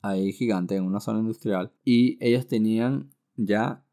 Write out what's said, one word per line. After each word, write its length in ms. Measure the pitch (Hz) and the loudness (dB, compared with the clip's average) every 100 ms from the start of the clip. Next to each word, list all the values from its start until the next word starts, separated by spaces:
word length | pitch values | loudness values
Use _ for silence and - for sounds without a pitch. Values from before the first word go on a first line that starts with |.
ahí 300 | 101 95 98 | -2 -2 -2
gigante 440 | - 120 95 90 98 | -2 0 0 0 -2
en 80 | |
una 160 | 92 98 | -2 -4
zona 180 | - 110 | -2 -2
industrial. 540 | 110 110 113 95 90 _ | -4 -4 -2 -2 -4 _
Y 340 | - 120 127 - | 2 4 4 2
ellos 220 | 123 123 127 | 0 0 0
tenían 640 | 113 110 110 123 139 139 _ _ - | 0 2 2 0 -2 -8 _ _ -6
ya 480 | 101 104 123 - _ | 0 0 0 -6 _